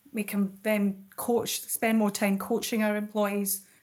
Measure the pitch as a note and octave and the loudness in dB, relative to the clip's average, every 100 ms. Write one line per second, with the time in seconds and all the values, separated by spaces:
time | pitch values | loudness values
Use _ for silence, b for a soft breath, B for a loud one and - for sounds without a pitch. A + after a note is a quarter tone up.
0 | - A3 G#3 G3+ F#3+ - G#3+ G#3+ G3+ F#3+ | -10 -6 -2 0 -2 -2 0 2 2 -2
1 | - - - A#3 - - - - A3+ A3+ | -10 -8 0 0 0 -4 -6 -2 2 4
2 | G#3 G3+ G3+ G3 - A3+ - A3+ G#3+ G#3 | 2 2 0 0 0 -2 0 0 0 0
3 | G#3 G#3+ G3+ G3+ G3+ - b b | -2 0 0 0 -2 -4 b b